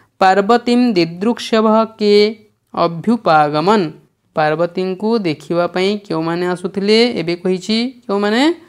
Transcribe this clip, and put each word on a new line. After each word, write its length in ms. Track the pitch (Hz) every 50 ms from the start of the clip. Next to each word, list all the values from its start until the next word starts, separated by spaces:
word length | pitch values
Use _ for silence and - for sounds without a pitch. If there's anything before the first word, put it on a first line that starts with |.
| _ _ _ -
ପାର୍ବତୀମ୍ 760 | 190 190 190 202 202 208 240 233 - 240 240 247 247 240 208
ଦିଦୃକ୍ସଭ 920 | 175 165 165 170 175 202 240 226 - - - 233 220 220 220 214 220 226
କେ 300 | 220 - - 208 208 208 208 208 214 226 - - _ _ _ _ _ -
ଅଭ୍ୟୁପାଗମନ। 1160 | - 170 170 170 165 - 214 240 226 - 170 160 156 151 147 151 151 160 190 220 214 175 151 156 - _ _ _ _ _ _ -
ପାର୍ବତୀଙ୍କୁ 840 | 160 156 151 156 160 175 165 170 190 185 185 185 185 208 214 226 220
ଦେଖିବା 480 | 196 175 143 - - - 170 170 175
ପାଇଁ 320 | 170 - 180 185 196 214 202
କେଉଁମାନେ 480 | - - 165 160 165 165 170 175 180
ଆସୁଥିଲେ? 520 | 180 180 175 185 180 - 202 196 208 220 226 240 240 -
ଏବେ 240 | - 165 170 175
କହିଛି 400 | 175 - 185 190 180 180 - 220 226 240 262 254 - _
କେଉଁମାନେ? 480 | - 196 202 202 208 214 240 285 320 339 330 -